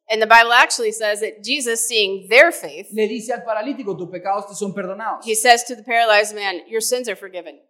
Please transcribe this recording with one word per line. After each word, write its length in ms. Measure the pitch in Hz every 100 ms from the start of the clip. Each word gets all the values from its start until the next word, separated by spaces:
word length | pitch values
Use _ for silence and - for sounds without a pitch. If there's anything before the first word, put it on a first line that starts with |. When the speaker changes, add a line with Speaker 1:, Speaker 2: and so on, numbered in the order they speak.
| -
Speaker 1:
And 80 | 220
the 60 | 226
Bible 260 | 226 233
actually 400 | 240 320 - 220
says 280 | 220 214 208
that 240 | 220 214
Jesus, 440 | 208 294 233 226 -
seeing 400 | 226 196 196 185
their 220 | 240 339
faith, 360 | 330 160 151 208
Speaker 2:
le 160 | 214 226
dice 240 | 233 240
al 120 | 233
paralítico, 520 | 226 214 254 269 202 170
"Tus 140 | 175
pecados 380 | 180 196 202 202
te 80 | 196
son 180 | 196
perdonados". 500 | 196 185 196 220 151
Speaker 1:
he 120 | 226 214
says 280 | 247 233 240
to 100 | 226
the 80 |
paralyzed 500 | 226 233 226 208 214
man, 300 | 208 202 175 -
"Your 140 | 220
sins 260 | 220 247 233
are 80 | 190
forgiven." 460 | 196 180 165 143